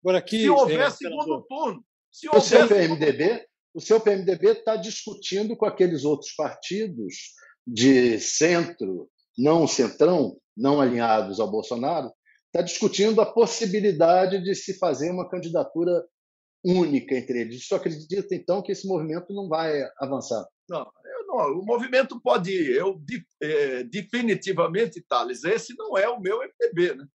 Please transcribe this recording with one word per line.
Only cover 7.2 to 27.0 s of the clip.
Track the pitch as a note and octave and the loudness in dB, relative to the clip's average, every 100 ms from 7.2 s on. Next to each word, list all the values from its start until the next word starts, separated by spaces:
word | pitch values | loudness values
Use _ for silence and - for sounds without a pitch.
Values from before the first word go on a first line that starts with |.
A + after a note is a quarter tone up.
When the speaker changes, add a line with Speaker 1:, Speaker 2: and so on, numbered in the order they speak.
| - - - _ - | -18 -20 -20 _ -10
Speaker 3:
de | A2+ B2+ C3 B2 G#2+ | 2 6 6 6 2
centro, | - - D#3+ E3+ E3+ - G2 F2+ - _ _ - | -2 0 2 2 -2 -6 -8 -8 -12 _ _ -2
não | C#3 E3 C#3+ | 2 4 2
centrão, | - A2+ - E3+ F3 A2+ - _ | 2 0 4 4 4 0 -4 _
não | - C3+ D3 | -2 0 2
alinhados | C3 B2 A#2 A2 G2 G2 | 2 2 2 2 0 -4
ao | G#2 | -2
Bolsonaro, | G#2+ - A#2 C3+ E3 A#2+ _ _ _ _ | -2 -4 -4 -2 -4 -6 _ _ _ _
tá | - | -4
discutindo | C4+ - G#3 F3+ G#3 A3 | -2 -2 -2 2 2 4
a | G#3 | 2
possibilidade | A3+ G#3+ - A3+ G#3 G3+ D#3 E3 F#3 F#3 G3 | 2 2 0 -2 0 0 4 6 6 4 0
de | F3+ | -4
se | F#3 - - | -6 -8 -4
fazer | F3+ B2+ D#3+ | -2 -2 -4
uma | F3+ - | -6 -6
candidatura | F#3 E3 E3 - E3 F3 F3 - _ _ _ _ _ | -8 -4 -4 -2 -2 0 0 -4 _ _ _ _ _
única | F#3 F#3 D#3+ C3+ - C3 | 0 2 4 0 0 -4
entre | - A#2+ | -2 -4
eles. | A2+ B2 | -4 -8
Isso | - | -4
acredita, | F#3+ F#3 D#3 D#3 F#3+ G3 | -2 -2 -6 -8 -8 -6
então, | F3+ - F3+ | -6 -2 -4
que | F3+ | -2
esse | F#3+ F#3+ | -8 -4
movimento | F3+ D#3 E3+ F3 | -4 -4 -6 -8
não | G3+ F#3+ | -10 -4
vai | D#3 D#3+ D3 B2+ - | -2 -2 -2 -4 -8
avançar? | C3+ C3+ - A2+ - _ _ | -6 -6 -4 -8 -8 _ _
Speaker 2:
Não, | E3 | -10
eu | - _ - C5 G4 | -10 _ -16 -14 -6
não, | C4 D3 D#3+ | -2 -2 -2
o | |
movimento | G3+ A#3+ B3+ B3+ C4 B3+ | -2 -2 0 0 0 -4
pode, | - A#3+ F3+ | 0 0 0
eu | F#3 C#3+ B2+ F#3+ F3+ | -2 0 0 0 -6
de-, | C#3+ A#3 - _ | -10 -12 -12 _
é, | D3+ D3+ C#3+ B2+ | -4 0 0 -4
definitivamente, | A#2+ F#3+ F#3 A#3+ A#3 F#3+ G3 E3+ E3+ F3+ A#3 F3 _ | -8 -10 -6 -2 0 -2 -2 -2 0 0 -2 -4 _
Thales, | B2 A#2 B2 | -2 -2 -6
esse | D3+ A3+ - | -2 -2 -4
não | A#3+ A4 F#3+ | -12 -4 0
é | G#3+ | 0
o | A#3+ | -2
meu | F#3 A3+ | -4 -4
M | C4+ _ | -6 _
D | A#4+ | -2
B, | E3+ F3 | 0 -2
né? | C3+ | -2